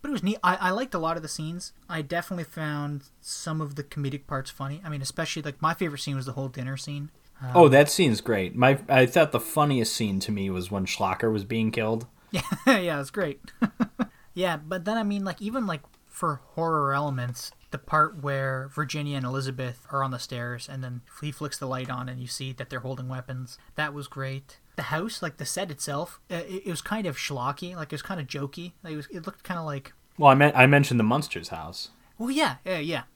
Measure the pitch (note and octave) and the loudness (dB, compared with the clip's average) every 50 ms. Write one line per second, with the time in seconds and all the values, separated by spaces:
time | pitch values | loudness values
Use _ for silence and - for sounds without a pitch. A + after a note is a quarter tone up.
0 | - C#4 F#3 - - F#3+ G#3+ - - F3 F#3 F#3+ F#3+ F3+ F#3+ A3 C4 C4 - F3+ | -4 -4 -4 0 0 0 0 2 2 2 2 2 2 0 0 0 -4 -4 -4 -2
1 | D#3+ D#3+ E3 E3 D#3+ D3+ - - D#3 D#3 E3+ F3 - - - - - - E3+ D#3+ | -2 -2 -2 -4 -6 -8 -8 -6 -6 -6 -6 -8 -10 -14 -18 -20 -14 -8 -6 -6
2 | D3+ C3+ E3+ E3+ F3 - F#3+ F3 D#3+ - - D#3+ D#3 D3+ D3 D3 D3 D3 D3 C#3+ | -4 -2 -4 -4 -4 -4 -6 -6 -6 -8 -8 -6 -4 -4 -4 -4 -4 -4 -6 -8
3 | C#3 - _ _ - - - - - E3 D#3+ D#3 D#3 C#3+ C#3+ D3 C#3+ - - D3+ | -10 -14 _ _ -12 -12 -10 -8 -6 -4 -2 -2 -4 -4 -6 -8 -10 -8 -6 -4
4 | C#3+ C#3 C3+ C#3+ - - C#3+ C3+ C3+ - - - C3+ C3+ C#3+ D#3+ G3 D#3+ D3+ C#3+ | -4 -4 -4 -6 -8 -6 -6 -6 -6 -8 -10 -8 -8 -8 -8 -8 -8 -8 -6 -6
5 | C3+ - - - E3 D#3 - E3 C#3+ D3+ C#3 - D#3 D#3+ E3+ - G3 E3 C#3+ C#3 | -6 -6 -4 -4 -4 -4 -4 -6 -6 -8 -8 -2 0 0 0 0 -2 -2 -2 -4
6 | - C#3+ C#3 C3+ B2+ C3+ B2+ C3+ C3+ C3 B2+ C#3 B2 B2+ C3+ C3+ - - C#3+ C#3+ | -4 -4 -4 -4 -4 -4 -6 -6 -6 -6 -6 -6 -6 -6 -6 -8 -8 -8 -8 -8
7 | D3 D3 _ - _ - - - C3+ B2+ B2+ F3 E3+ D3 C3 C#3 D3+ D3 - - | -8 -10 _ -20 _ -20 -16 -12 -8 2 8 10 10 12 12 10 8 8 6 4
8 | F#3 C#3 A2 G2+ - - A2+ G2+ F#2+ F2 F2+ A#2 B2+ C3 C#3 C3+ - - C#3 C3 | 4 4 4 2 0 0 0 0 0 -2 2 4 6 6 6 4 2 4 6 6
9 | B2+ B2 - F3+ D#3+ D3 - A#2+ - - - D#3 D3 D3 C#3 B2 A2+ G#2+ - - | 6 8 6 4 4 4 4 -2 -2 0 2 2 4 4 4 2 2 0 0 -2
10 | A2+ G#2 G2 F#2+ - - G#2+ G2+ G2 G2 F#2 F#2 F2+ F#2 G#2 G2 F#2+ - - - | -2 0 0 -2 0 -2 -2 -2 0 -2 -2 -2 -4 -2 -2 -2 -2 -2 -2 0
11 | G#2 F#2+ F#2 - - A2+ A2 G#2 G2 G2+ A2 A2+ A2 A2 G#2+ - A2 G#2+ A2+ A2+ | 0 0 0 2 2 2 2 0 -2 -2 0 0 0 0 0 0 0 0 0 -2
12 | A#2 - _ _ _ _ - F3 - - F#3 - - B3+ C4 G3+ F3+ E3+ D#3 C#3+ | -4 -10 _ _ _ _ -4 -4 -2 -2 -6 0 4 4 4 4 4 0 -2 -2
13 | C#3 - - G#3 F#3 D3+ C#3 - - - - - A#3+ G#3 - - A#3+ - _ - | -4 -6 -4 -2 -2 -2 -4 -8 -14 -20 -4 -2 -2 -2 0 -2 -4 -4 _ -6
14 | A#3 - - - - - - F3 F3+ F3+ E3 D3+ D3+ D3+ F#3 F#3 E3 G3+ A3 A3+ | -6 -6 -6 -20 -20 -14 -4 -2 0 0 0 -2 -4 -6 -6 -6 -4 -2 -2 -2
15 | A3 G3+ G3+ G3+ G3 F#3+ E3+ - G3+ G#3 A3+ C#4 A3+ G3 E3+ C#3+ - - - _ | 0 -2 -2 -2 -2 -4 -6 -6 -6 -4 -4 -2 -2 -2 -2 -4 -6 -14 -20 _
16 | _ _ - - - E3 D3 C3+ - - - - E3 E3 D#3+ D3+ C#3+ C#3 C#3 C#3+ | _ _ -8 -4 -2 -2 -2 -4 -8 -10 -4 -2 0 2 2 2 2 2 2 0
17 | D3 D3 C3+ C3 A#2+ B2 A#2+ - - - - _ - _ - C#3 - - - D#3 | 0 0 -2 -2 -4 -4 -6 -8 -12 -14 -16 _ -14 _ -12 -12 -6 0 4 4
18 | D3+ D#3+ A3 D#3+ C#3 C#3+ C#3 C3+ C3+ C3+ C3 C3 C3 C#3 C3+ D3 D3+ C3+ - D3+ | 4 4 2 -6 -4 -4 -2 -2 -2 -2 -2 -4 -6 -8 -4 -4 -4 -4 -4 -4
19 | D3 D3 C#3+ C#3 C3 B2 C3 C3+ C3+ C3+ C3 B2+ C3 B2 A#2+ - - - - C#3 | -4 -4 -4 -2 -2 -2 -2 -2 -4 -4 -6 -6 -6 -6 -8 -10 -14 -6 -2 -2
20 | C3+ C3 B2+ A#2+ - - C3 A#2+ A#2+ A#2+ B2 A#2+ - - C#3 C3+ C3 B2+ B2 B2 | -2 -2 -4 -6 -8 -8 -8 -6 -6 -6 -6 -8 -10 -10 -10 -8 -8 -8 -10 -12
21 | A#2+ - - - - D3+ C#3+ - D#3 C3+ - - C#3 C3 C3 C3 B2+ C3 B2+ B2 | -12 -16 -14 -8 -8 -8 -6 -6 -8 -8 -6 -6 -6 -6 -4 -4 -4 -6 -6 -6
22 | B2+ B2+ B2+ B2+ B2 A#2+ - - C3+ C3 C3 - B2 - C3+ B2+ A2+ C3 C3 B2+ | -6 -8 -8 -10 -8 -8 -8 -8 -6 -8 -8 -8 -10 -8 -8 -8 -6 -6 -6 -6
23 | C3 B2+ C3 B2+ B2+ - B2+ B2+ B2+ B2 - - - - - - D3+ D3+ C#3+ D3 | -6 -6 -8 -8 -8 -8 -8 -8 -8 -10 -14 -20 -20 -12 -6 -4 -4 -4 -4 -8
24 | C#3 - - C#3 C3+ C3+ C3+ C#3 C#3 - - _ _ - - - C#3+ - D#3 D#3+ | -12 -10 -8 -8 -6 -6 -6 -8 -10 -14 -20 _ _ -12 -8 -8 -4 -2 -2 -2
25 | F3+ A3+ - - - E3 - - - - - - G3 F3+ D3 - - - C#3+ C#3+ | -2 -4 -6 -6 -6 -8 -6 -6 -8 -6 -4 -4 -4 -6 -6 -8 -6 -4 -4 -4
26 | E3+ F3 - - _ _ F3+ E3+ C3+ - F#3 F#3+ - G3+ E3+ - - - G#3 A3 | -6 -6 -10 -20 _ _ -8 -8 -6 -6 -8 -6 -6 -4 -6 -6 -4 -4 -4 -2
27 | G#3 F3 C3+ - - - D3 C3 A#2+ C3+ C#3+ - F3+ F3 F#3 F3 D#3 - - C#3+ | -2 -4 -4 -4 -6 -6 -4 -2 -2 -2 -2 -4 -8 -10 -8 -10 -8 -8 -8 -10
28 | - - G3 F3 D3 C3 - D3 C#3 C#3 - - E3+ F3+ - - - E3 D#3 D3+ | -6 -6 -6 -6 -6 -6 -6 -6 -6 -6 -8 -10 -12 -12 -14 -16 -12 -10 -8 -8
29 | C#3+ - F3 F3 E3 G3 - _ _ - F3+ E3+ E3 D#3 C#3+ C#3 - - - _ | -8 -10 -12 -10 -10 -10 -12 _ _ -8 -6 -6 -4 -6 -6 -8 -8 -12 -20 _
30 | _ _ _ - D3+ C#3+ C3+ C3+ C#3+ D3 - B2+ B2+ C3+ C#3+ C#3+ C#3 - C3 A#2+ | _ _ _ 8 10 10 10 10 8 6 10 10 10 10 10 8 8 6 4 4
31 | G#2+ G#2+ A#2+ C#3+ D3 - - E2+ D#2+ - - E2 D#2 D#2 F2+ - - - - _ | 4 4 4 2 0 -2 -8 -10 -8 -8 -10 -10 -10 -10 -10 -12 -12 -14 -16 _
32 | _ _ _ - A3 B3 C4+ D4+ D#4 F#3 C3 - - F3+ F#3 E3 D3 D#3+ E3+ C3 | _ _ _ -8 -6 -2 0 2 2 0 0 -4 -6 -4 -4 -4 -2 -2 -4 -4
33 | - - _ | -6 -8 _